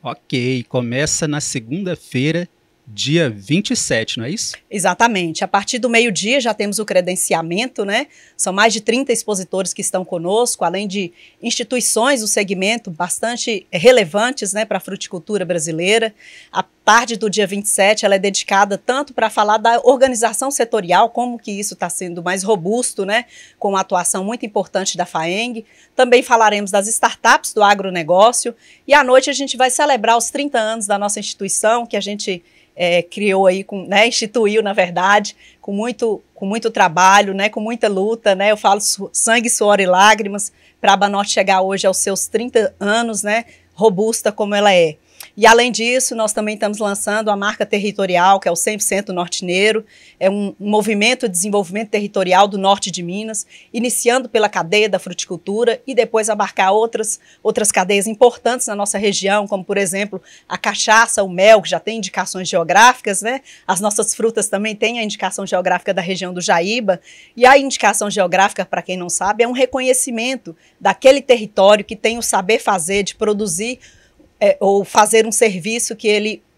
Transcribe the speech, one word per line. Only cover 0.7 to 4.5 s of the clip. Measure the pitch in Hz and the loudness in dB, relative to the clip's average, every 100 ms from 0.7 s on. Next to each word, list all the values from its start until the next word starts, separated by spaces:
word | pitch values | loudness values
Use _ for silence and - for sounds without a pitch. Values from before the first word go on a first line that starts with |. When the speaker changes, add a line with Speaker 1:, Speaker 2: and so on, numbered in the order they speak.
| 131 120 127 151 - 156 | -6 -4 -4 -2 -2 -4
Speaker 1:
na | 147 | -4
segunda-feira, | - 139 110 156 185 165 - 127 139 165 175 _ _ _ - | -6 -8 -8 -8 -6 -8 -6 -2 0 -2 -6 _ _ _ -20
dia | 101 131 160 151 | -10 0 2 0
vinte | 104 98 156 208 | -4 -2 -2 -2
e | 247 | -4
sete, | - 120 110 - | -2 -2 -4 -8
não | 117 | -8
é | |
isso? | 208 - | -8 -8